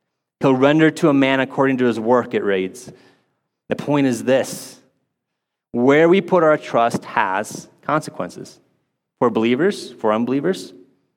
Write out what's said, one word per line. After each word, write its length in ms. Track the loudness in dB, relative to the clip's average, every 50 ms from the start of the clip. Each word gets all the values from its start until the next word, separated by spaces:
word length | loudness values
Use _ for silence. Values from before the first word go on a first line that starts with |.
| _ _ _ _ _ _ _ -2
"He'll 160 | 0 2 2
render 360 | 4 4 4 4 4 4 2
to 180 | 2 2 0 2
a 40 | 2
man 280 | 2 2 2 2 0
according 380 | -2 -2 -2 -2 0 0 0 0
to 60 | 0
his 140 | 0 0 0
work," 340 | 0 0 2 0 0 -2 -4
it 100 | -4 -2
reads. 460 | -2 -2 -2 -2 -4 -8 -12 -20 -20 -20 -20 _ _ _ _ _ _ _ _ _ _ _ _ _ -8
The 80 | -8
point 320 | -6 -4 -2 0 0 0 0
is 160 | -2 -2 -2
this. 560 | 0 0 0 0 -4 -8 -14 -14 -18 -20 -20 _ _ _ _ _ _ _ _ _ _ _ _ _ _ _ _ _ _ -4
Where 340 | 0 2 4 4 6 6 4
we 140 | 4 2
put 220 | 2 2 0 2 4
our 140 | 4 2 0
trust 460 | -2 -2 -2 0 0 0 0 -4 -8
has 640 | -4 -2 -2 0 0 -2 -4 -4 -6 -10 -16 -18 -20 _ _
consequences 800 | _ -4 -4 -4 -4 -6 -10 -10 -10 -10 -12 -14 -18 -18 -20 _ _ _ _ _ _ _ _ _ _ _ _ -2
for 100 | -2 0
believers, 640 | 0 0 0 2 2 2 0 0 -2 -4 -10 -16
for 220 | -10 -4 -2 0 0
unbelievers. 600 | 0 0 -2 -4 -2 -2 -4 -4 -6 -8 -16 -20 -20 -20 _ _ _ _ _ _